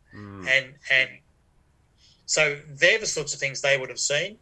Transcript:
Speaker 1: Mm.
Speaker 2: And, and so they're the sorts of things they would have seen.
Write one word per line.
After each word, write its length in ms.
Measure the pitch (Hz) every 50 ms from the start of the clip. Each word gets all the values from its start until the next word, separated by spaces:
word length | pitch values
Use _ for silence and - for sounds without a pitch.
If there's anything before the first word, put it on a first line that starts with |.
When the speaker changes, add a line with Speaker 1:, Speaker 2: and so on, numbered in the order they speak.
| _ _ -
Speaker 1:
Mm. 320 | 104 104 101 101 98 92 107
Speaker 2:
And, 260 | 131 135 131 127 135 - - -
and 180 | 135 131 131 127 123 - _ _ _ _ _ _ _ _ _ _ _ _ _ _ _ _ _ _ _ _ _
so 320 | - - 160 156 147 143 143 - 156
they're 300 | 143 139 170 180 214 214
the 60 | 214
sorts 280 | - - 165 143 - -
of 60 | -
things 220 | 143 135 131 -
they 160 | - 139 139 135
would 120 | 131 127
have 100 | 123 -
seen. 380 | - - 143 151 175 202 214 -